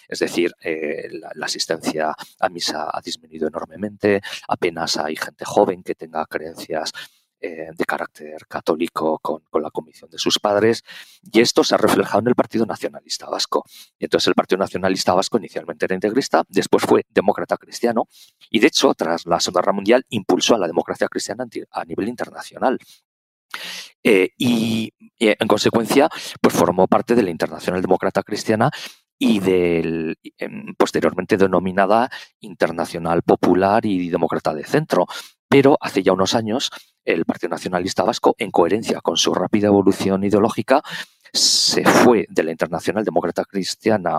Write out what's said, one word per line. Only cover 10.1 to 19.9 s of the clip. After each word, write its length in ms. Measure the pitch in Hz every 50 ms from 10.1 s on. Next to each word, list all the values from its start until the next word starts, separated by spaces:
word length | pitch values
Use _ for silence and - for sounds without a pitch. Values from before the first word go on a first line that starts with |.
| 82
sus 220 | 85 - 87 - -
padres, 460 | - 104 101 101 101 113 117 - - - - - - - - _ _
y 180 | - - 110
esto 240 | 120 - - - 143
se 100 | - 117
ha 40 | 92
reflejado 420 | - 101 - - 101 - - 101
en 80 | 110 123
el 80 | 123
Partido 280 | - 143 - - 110 113
Nacionalista 640 | 101 90 - - 71 71 71 - - - - - -
Vasco. 360 | - 98 - - - 76 - - - - - _ _ _
Y 60 | -
entonces 240 | 80 - 82 - 95
el 60 | 90
Partido 240 | - - - - 92
Nacionalista 540 | 98 90 - 92 92 95 95 - - - 90
Vasco 260 | 90 98 - - 117
inicialmente 480 | 87 76 - - 80 82 82 - -
era 100 | 85 92
integrista, 480 | 92 98 107 110 135 139 - - 170 - -
después 360 | - 98 82 - - 98 -
fue 200 | - - 110 - -
demócrata 480 | _ 98 90 101 95 - 87 - 90
cristiano, 500 | - - - - - - 120 113 117 127 - _ - - _ _ _ - _
y 120 | 110 107
de 80 | 107 156
hecho, 260 | - - - 139 135
tras 320 | - - 80 85 85 -
la 140 | 85 85 82
Segunda 200 | - - 92 90
Guerra 120 | - 101 98
Mundial, 340 | 101 98 101